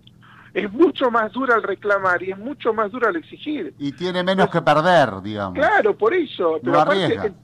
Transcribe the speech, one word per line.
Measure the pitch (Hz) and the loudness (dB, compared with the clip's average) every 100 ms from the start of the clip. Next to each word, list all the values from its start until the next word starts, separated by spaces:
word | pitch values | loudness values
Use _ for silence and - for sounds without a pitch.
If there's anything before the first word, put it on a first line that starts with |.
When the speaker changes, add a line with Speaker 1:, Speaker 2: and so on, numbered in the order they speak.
| - - - - - | -20 -20 -20 -20 -8
Speaker 1:
Es | - 208 | -6 -6
mucho | 233 349 - 254 | 2 2 4 0
más | 233 214 | 0 -2
dura | 247 262 | -2 0
al | 220 | 0
reclamar | 196 190 208 196 190 175 | 0 -4 -2 0 2 0
y | 185 | -4
es | 190 | -8
mucho | 233 277 240 | -10 -4 -2
más | 214 202 | -2 -4
dura | 240 220 | -2 -2
al | 170 | -2
exigir. | - 180 294 294 175 - | -8 -12 -8 -8 -8 -8
Speaker 2:
Y | 143 | -8
tiene | - 180 180 | -6 -4 -2
menos | 180 190 180 | 0 2 2
Speaker 1:
Pues | 170 | 2
Speaker 2:
que | |
perder, | 160 151 170 175 123 95 | 2 4 6 4 4 0
digamos. | 98 107 98 90 | -6 -4 -4 0
Speaker 1:
Claro, | 320 415 214 - | 2 2 2 0
por | 208 | 0
eso. | 359 277 - 170 160 | 0 -4 -2 -2 0
Pero | 127 | 0
Speaker 2:
No | 151 | 2
Speaker 1:
aparte, | - 196 | 2 2
Speaker 2:
arriesga. | 165 - 214 | 0 -2 -4
Speaker 1:
el, | - | -8